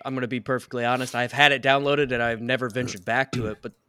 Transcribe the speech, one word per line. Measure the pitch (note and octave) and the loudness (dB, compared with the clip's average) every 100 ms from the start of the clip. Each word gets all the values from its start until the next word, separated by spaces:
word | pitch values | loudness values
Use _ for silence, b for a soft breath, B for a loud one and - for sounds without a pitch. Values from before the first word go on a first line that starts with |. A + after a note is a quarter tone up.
I'm | C3+ | -8
gonna | C3 B2 | -4 -4
be | B2 | -4
perfectly | - B2+ - B2 | -2 -4 -4 -4
honest. | A#2+ B2+ B2+ | 0 0 -2
I've | A#2+ A#2+ | -4 -2
had | B2 D3 | 4 4
it | C#3 | 4
downloaded, | C3+ C#3 C#3+ C#3+ C#3 | 4 4 4 2 0
and | A#2+ | 0
I've | A#2 A2+ | 0 -2
never | A#2 B2+ B2+ | -2 -2 -2
ventured | A2+ B2 G2 F#2 | -4 -4 -6 -2
back | A#2+ C3+ | 0 0
to | B2 A2 | -2 -4
it, | G#2+ | -6
but | A#2 - | -12 -16